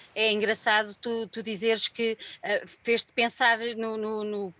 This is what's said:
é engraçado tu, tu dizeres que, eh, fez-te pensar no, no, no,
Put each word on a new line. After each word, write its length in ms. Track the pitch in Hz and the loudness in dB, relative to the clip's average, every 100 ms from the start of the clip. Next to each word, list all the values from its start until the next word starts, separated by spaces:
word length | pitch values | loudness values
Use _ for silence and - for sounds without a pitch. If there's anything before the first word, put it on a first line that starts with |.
| - | -10
é 160 | - 220 | 0 2
engraçado 640 | 214 208 220 240 214 214 208 | 4 2 0 2 2 2 -6
tu, 300 | 240 226 214 | -6 -4 -4
tu 140 | 226 | -6
dizeres 460 | 220 202 226 220 - | -6 -2 0 2 0
que, 300 | - 226 220 - - | -2 -2 -2 -8 -10
eh, 200 | - 208 - | -2 -2 -2
fez-te 440 | - - 233 - | -6 0 0 0
pensar 420 | - - - 247 226 233 | 0 0 4 4 4 0
no, 220 | 226 226 220 | -4 -4 -2
no, 260 | 214 214 | -4 -4
no, 320 | 214 208 196 | -4 -4 -6